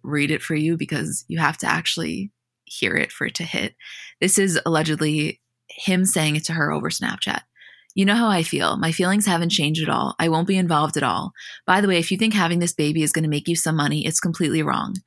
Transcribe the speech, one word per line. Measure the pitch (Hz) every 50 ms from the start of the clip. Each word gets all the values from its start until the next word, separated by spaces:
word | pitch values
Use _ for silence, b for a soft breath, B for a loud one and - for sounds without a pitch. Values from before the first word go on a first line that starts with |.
read | - 139 151 147 143 147
it | 156 -
for | - - 160
you | 151 151 165 170
because | 160 143 - 156 123 78 - - - -
you | - 165 165
have | 156 143 160 -
to | -
actually | - - 165 - - - 170 160 - 82 185 196 202 - _ _ _ _ _ _
hear | - - - - 92 87
it | - - -
for | - - -
it | - -
to | - 165
hit. | 160 - - - - - B B B B B B B B _
This | - 190 -
is | 202 196 190 160 - -
allegedly | 170 165 156 156 156 151 - 156 151 151 151 151 160 - - _ _ _ _ _ -
him | - - - 196 185 180 185
saying | 190 - 175 156 151 151
it | 156 -
to | -
her | 160 160 147 151
over | 151 147 143 160
Snapchat. | - - - - - - - - - - - _ B B B B B B B B B
"You | 196 196
know | 202 214
how | 233 233 214
I | 196 170 160
feel. | - - 143 87 76 -
My | - - 165
feelings | 165 - 180 180 196 208 202
haven't | 196 175 170 170 170
changed | - - 147 151 156 160
at | 156 -
all. | 135 - - - - -
I | 165 165
won't | 160 165 170
be | - 190
involved | 185 180 165 160 147 156 151 -
at | 151
all. | 135 117 87 - - 190 B B B B B B B
By | - 185 196
the | 202 196
way, | 185 170
if | 165 -
you | 190
think | 185 220 220
having | 214 196 170 165 175 175
this | 175 170
baby | - - 151 147 151 160
is | 151 156
gonna | - 160 156
make | 156 147 147 - 165
you | 170
some | - - 160 156
money, | 151 147 139 147 151 -
it's | 160 - -
completely | - 170 165 - 170 147 - 160
wrong. | 151 143 - 57 - - 185 190 b